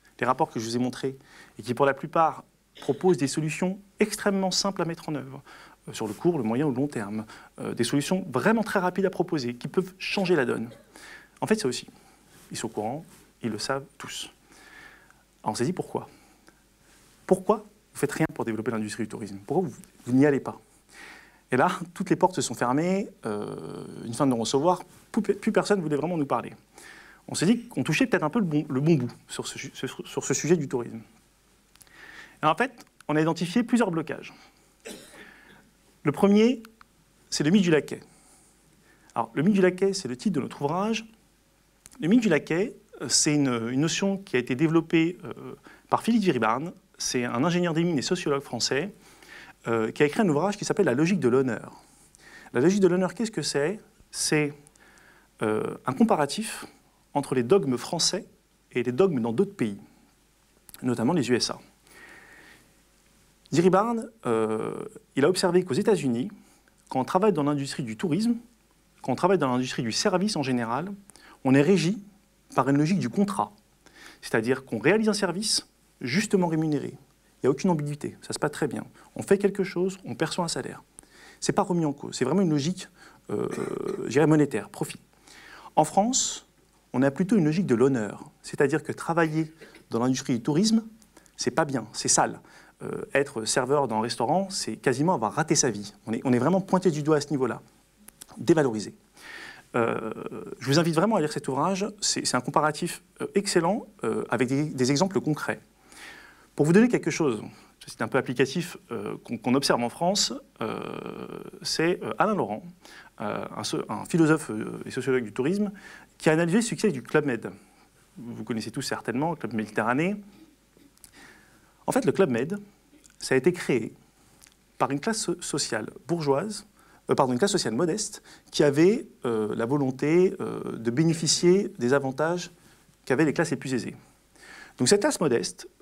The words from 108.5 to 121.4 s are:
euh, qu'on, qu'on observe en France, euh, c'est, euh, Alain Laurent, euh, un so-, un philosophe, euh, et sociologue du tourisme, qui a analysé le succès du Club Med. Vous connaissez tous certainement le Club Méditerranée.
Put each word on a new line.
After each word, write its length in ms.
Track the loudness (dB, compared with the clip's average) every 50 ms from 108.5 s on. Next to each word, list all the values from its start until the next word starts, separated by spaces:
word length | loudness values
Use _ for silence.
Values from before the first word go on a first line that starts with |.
| 0 -4 -6 -6 -10 -16 -14 -12
euh, 240 | -10 -8 -8 -8 -10 -10 -10
qu'on, 140 | -10 -10
qu'on 160 | -4 0 0 2
observe 280 | 2 2 2 2 2
en 80 | 0 -2
France, 440 | -4 -2 -2 0 0 0 0 -2 -4 -8 -14 _ _ -8
euh, 180 | -8 -6 -6 -8 -8 -8 -10 -10 -10 -10 -12 -12 -12 -12 -12 -14 -14 -16 -16 -10
c'est, 400 | -8 -4 -2 0 0 0 0 -2 -4
euh, 100 | -4 -2
Alain 180 | 0 0 0 0
Laurent, 280 | 0 -2 -4 -6 -8 -10 -14 -18 _ -20 -20 -20 -20 -20 -18 _ -8
euh, 240 | -6 -6 -6 -6 -8 -8 -8
un 80 | -8 -6
so-, 220 | -6 -4 -6 -4 -6
un 160 | -8 -8 -4
philosophe, 440 | 0 4 4 6 6 4 4 0 -4
euh, 320 | -6 -6 -6 -6 -8 -8 -10
et 60 | -8
sociologue 320 | -8 -4 0 2 2 0 0
du 100 | -2 -4
tourisme, 380 | -2 0 0 0 0 -2 -4 -6 -10 -16 -20 -20 -20 -20 -20 _
qui 120 | 0 2 4
a 40 | 4
analysé 240 | 4 4 4 2
le 60 | 2 2
succès 280 | 0 -2 0 0 0
du 100 | 0 -2
Club 240 | -2 0 2 2 2
Med. 260 | 2 -2 -2 -4 -10 -14 -16 -20 _ _ _ _ _ _ _ _ _ _
Vous 260 | -16 -14 -12 -12 -10 -8
connaissez 280 | -6 -6 -6 -6 -6
tous 100 | -8 -8
certainement 480 | -6 -6 -6 -6 -6 -4 -4 -2 -2 -2
le 40 | -4
Club 180 | -4 -6 -6 -4
Méditerranée. 640 | -4 -6 -4 -2 -2 0 2 2 0 0 -2 -2 -6 -10 -16 -20 -20 -20 -20 _ _ _ _ _ _ -20 _ _ _ -20 -20 -20 -20 -20 -20 -20 -20